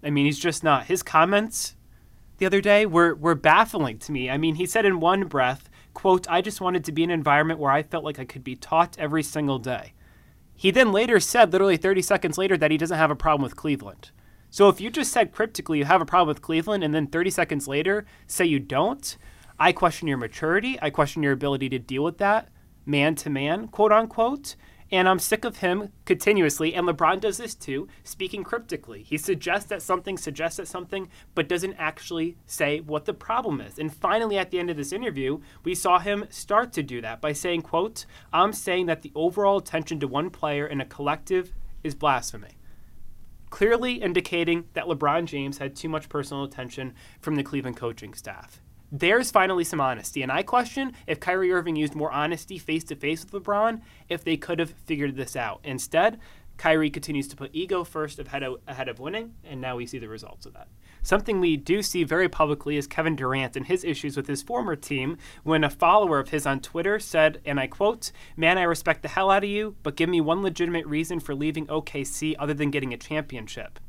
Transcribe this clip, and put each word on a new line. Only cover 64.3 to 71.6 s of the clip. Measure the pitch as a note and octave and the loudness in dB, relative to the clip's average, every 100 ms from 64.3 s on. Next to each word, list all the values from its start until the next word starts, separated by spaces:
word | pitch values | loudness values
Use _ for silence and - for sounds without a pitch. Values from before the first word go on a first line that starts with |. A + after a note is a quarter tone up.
| C#3 | -6
former | - A#3+ A3 | -4 -4 -4
team, | D#3 - C#3 C3 E3 - - | -6 -4 -4 -4 -6 -12 -12
when | - D#3+ | 0 2
a | D3 | 2
follower | - E3+ G3+ G3+ D3 | 2 6 6 6 2
of | C#3 | 0
his | D3+ | -2
on | C#3 C3+ | -2 -4
Twitter | - E3 F3 G#3+ | -4 -4 -2 -2
said, | - E3 D#3 D3+ | -2 4 4 2
and | - C#3 | -6 -4
I | C3 | -4
quote, | - G3+ A#3+ - - - - | 0 0 0 -8 -14 -18 0
"Man, | D#3+ F#3 | 2 4
I | |
respect | F3 E3 - D#3+ | 2 0 0 -2
the | D3+ | -2
hell | - F#3+ | 0 4
out | G3 | 4
of | G3+ | 2
you, | G3+ G#3+ G#3 | -2 -4 -6
but | - C#3+ | -8 -2
give | E3 | 2
me | F3 | 2
one | D3+ E3+ | 2 0
legitimate | G3 E3 F3 E3+ D3+ | 0 -2 -2 -2 -2
reason | D3+ D#3+ E3+ | -4 -2 -6
for | - C#3 | -6 -4
leaving | D3+ D#3 | -4 -4